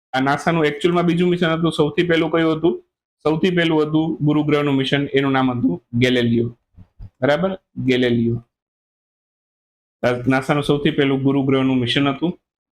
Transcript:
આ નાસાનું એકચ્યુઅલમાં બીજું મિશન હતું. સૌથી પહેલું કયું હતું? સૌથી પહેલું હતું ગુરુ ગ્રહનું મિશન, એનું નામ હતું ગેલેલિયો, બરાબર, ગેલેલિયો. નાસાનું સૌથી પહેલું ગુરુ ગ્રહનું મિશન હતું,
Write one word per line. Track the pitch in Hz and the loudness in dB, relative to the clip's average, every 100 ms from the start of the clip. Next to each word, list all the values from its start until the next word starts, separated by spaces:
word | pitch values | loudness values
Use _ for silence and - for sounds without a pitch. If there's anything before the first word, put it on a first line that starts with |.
| _ | _
આ | 131 | -2
નાસાનું | 135 143 175 165 | -2 0 0 0
એકચ્યુઅલમાં | 147 147 175 175 | 0 0 0 0
બીજું | 175 170 180 | 0 0 0
મિશન | 175 165 | 0 0
હતું. | 160 165 | 0 -2
સૌથી | 160 151 175 170 | 0 0 0 0
પહેલું | 160 156 | 0 0
કયું | 165 160 156 | 0 0 0
હતું? | 165 359 - _ _ _ | 0 -2 -10 _ _ _
સૌથી | 151 160 190 | -2 0 0
પહેલું | 175 165 156 | 2 2 0
હતું | 151 156 160 - | 0 0 -2 -2
ગુરુ | 147 151 | 0 2
ગ્રહનું | 147 147 147 | 2 0 0
મિશન, | 135 135 143 143 | 0 0 -2 0
એનું | 139 139 | 0 2
નામ | 135 131 120 | 2 0 0
હતું | 131 175 - 120 | -2 -2 -4 0
ગેલેલિયો, | 123 127 120 117 120 - _ - - - - _ | 2 2 2 0 -2 -8 _ -20 -20 -20 -20 _
બરાબર, | 131 151 190 190 _ 127 123 | 0 0 -2 -4 _ -6 0
ગેલેલિયો. | 127 123 117 117 120 - _ _ _ _ _ _ _ _ _ _ _ _ _ _ _ 120 123 123 | 2 2 2 0 -4 -8 _ _ _ _ _ _ _ _ _ _ _ _ _ _ _ -4 -2 0
નાસાનું | 131 - 147 | 0 0 -2
સૌથી | 147 143 156 | 0 0 0
પહેલું | 147 139 135 | 0 0 0
ગુરુ | 135 139 | 0 0
ગ્રહનું | 135 135 131 131 | 0 0 2 0
મિશન | 120 143 143 | 0 0 -2
હતું, | 131 165 - _ _ _ | -2 -4 -6 _ _ _